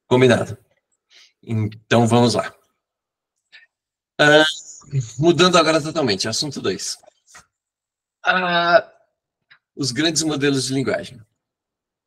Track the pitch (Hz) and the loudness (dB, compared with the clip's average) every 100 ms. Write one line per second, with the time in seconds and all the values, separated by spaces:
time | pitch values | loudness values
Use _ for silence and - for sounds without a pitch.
0 | - 127 127 110 - 107 _ _ _ _ | -2 2 4 2 -2 -12 _ _ _ _
1 | _ _ _ _ - 113 107 - - 117 | _ _ _ _ -8 -6 -6 -8 -2 0
2 | 120 117 120 104 - - _ _ _ _ | 2 2 2 -2 -8 -12 _ _ _ _
3 | _ _ _ _ _ - _ _ _ _ | _ _ _ _ _ -20 _ _ _ _
4 | _ - 147 151 156 - - - - 139 | _ 0 4 6 4 -2 -16 -20 -8 -6
5 | - - 165 165 180 175 156 156 147 160 | -6 -2 2 4 4 4 2 0 -2 -4
6 | 131 95 117 113 151 - 120 92 - - | -2 -2 -4 -6 -8 -6 -6 -6 -8 -14
7 | _ _ _ - _ _ _ _ _ _ | _ _ _ -20 _ _ _ _ _ _
8 | _ _ - 185 180 170 170 175 - _ | _ _ -4 -2 -2 -2 2 2 0 _
9 | _ _ _ _ _ _ _ - 135 123 | _ _ _ _ _ _ _ -8 -6 -2
10 | 165 156 160 147 143 139 123 135 123 - | -2 -2 -4 -2 -2 -2 -4 -4 -4 -6
11 | - - - _ _ _ _ _ _ _ | -8 -18 -20 _ _ _ _ _ _ _